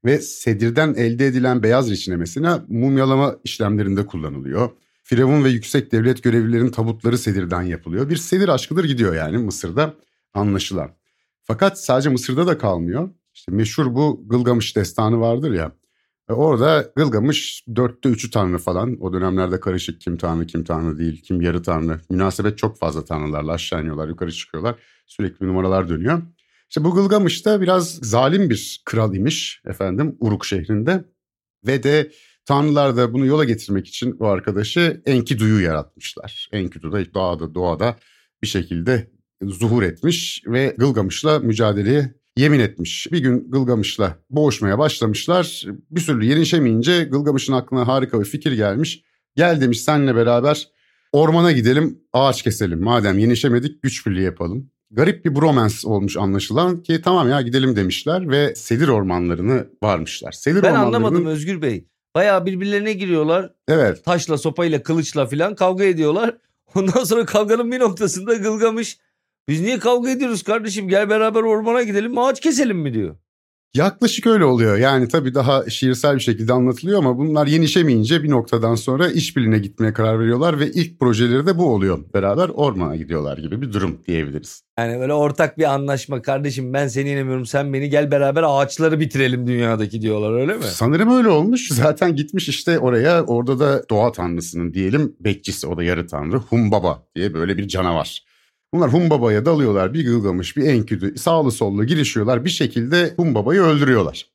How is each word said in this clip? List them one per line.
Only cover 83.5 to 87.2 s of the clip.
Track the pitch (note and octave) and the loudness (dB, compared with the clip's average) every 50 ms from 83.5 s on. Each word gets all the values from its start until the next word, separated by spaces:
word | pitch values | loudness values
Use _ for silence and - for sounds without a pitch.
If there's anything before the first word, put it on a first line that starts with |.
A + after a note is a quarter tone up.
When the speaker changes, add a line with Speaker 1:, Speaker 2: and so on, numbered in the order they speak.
| F2+ A#2 | -6 -6
Speaker 1:
bir | C#3 B2+ | -6 -4
durum | G2+ G2+ F#2+ F2 D#2 - _ | -4 -2 -2 -2 -4 -8 _
diyebiliriz. | - F2 D#2+ D#2 C#2+ C#2+ D2+ - - - - _ _ _ - | -4 -2 -2 -2 -4 -6 -10 -10 -12 -20 -20 _ _ _ -4
Speaker 2:
Yani | A#2 A#2 A#2 B2 | -4 -4 -4 -4
böyle | B2+ C3+ | -2 -2
ortak | D3 D3+ D3 D3 D3 - E3 C#3+ - D#3+ | 0 0 0 0 2 0 0 0 2 0
bir | D#3+ C#3+ C#3 | 0 2 2
anlaşma, | C#3 C#3 C#3 C#3 C3 - - C#3+ B2 | 0 0 -2 -4 -4 -4 -6 -8 -6
"Kardeşim | - - C3+ C#3 C#3+ C#3+ B2 C3 C3 B2 | -4 -4 -4 -2 -2 -4 -6 -6 -8 -4
ben | C3 C#3 C#3+ C3+ | -2 -2 -2 -2
seni | A2 C3 C#3 C#3+ | -2 -4 -4 -2
yenemiyorum, | C#3+ C#3 | -2 -4